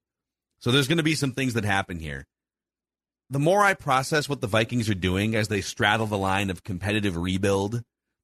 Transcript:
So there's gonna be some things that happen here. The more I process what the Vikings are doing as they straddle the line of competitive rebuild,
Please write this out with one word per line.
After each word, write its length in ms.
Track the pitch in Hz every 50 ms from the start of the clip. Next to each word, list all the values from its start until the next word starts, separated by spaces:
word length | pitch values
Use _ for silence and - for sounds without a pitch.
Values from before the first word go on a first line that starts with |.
| _ _ _ _ _ _ _ _ _ _ _ _
So 100 | - 123
there's 160 | 123 143 135 120
gonna 140 | 170 170
be 120 | 151 160 151
some 160 | - 143 131
things 220 | 117 139 131 127 110
that 100 | 113 101
happen 340 | 104 98 98 95 - 90 82
here. 280 | 78 76 69 67 - _ _ _ _ _ _ _ _ _ _ _ _ _ _ _ _ _ _ _ _ -
The 80 | 127 139
more 260 | 147 165 196 208 202
I 80 | 196
process 560 | 190 - - 139 127 131 135 - 160 151 127 135
what 140 | 143 -
the 40 | 127
Vikings 440 | 101 110 110 117 117 123 123 107 107
are 40 | 101
doing 400 | 87 87 92 90 98 104 110 113
as 140 | 107 104 -
they 140 | 107 98
straddle 440 | - - - - 110 104 110 110 113
the 120 | 104 104 98
line 320 | 95 95 95 98 101 98
of 120 | 90 -
competitive 540 | - - 92 85 92 104 104 107 101 101 85
rebuild, 640 | 85 87 92 92 95 101 98 98 98 98 101 117 120 - _ _ _ _ _ _ _